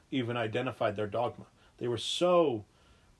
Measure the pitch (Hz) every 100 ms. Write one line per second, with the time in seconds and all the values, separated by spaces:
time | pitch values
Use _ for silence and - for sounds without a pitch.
0 | - 135 117 120 113 120 127 120 113 101
1 | 104 110 120 - - _ _ - 120 113
2 | - - 175 180 160 113 98 _ _ _
3 | _ -